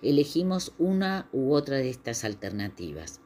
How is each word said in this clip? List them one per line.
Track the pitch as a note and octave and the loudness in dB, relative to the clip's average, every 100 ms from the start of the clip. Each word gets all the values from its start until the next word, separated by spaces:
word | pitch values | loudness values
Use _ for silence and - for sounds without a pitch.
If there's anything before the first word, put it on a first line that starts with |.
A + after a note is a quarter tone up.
elegimos | - C#3+ D3 E3 F#3 F#3 - - | 2 4 4 2 0 0 -4 -2
una | F3 F#3+ F#3+ F#3+ - | 2 2 0 -2 -4
u | C3+ C3 | -2 2
otra | D3 C#3+ C#3 | 2 2 0
de | B2+ | 0
estas | B2+ - A#2 | -4 -6 -4
alternativas. | A2 G2+ G2 G#2 G2+ F#2 E2+ D2 D#2+ - | -4 -4 -6 -6 -6 -6 -10 -10 -12 -16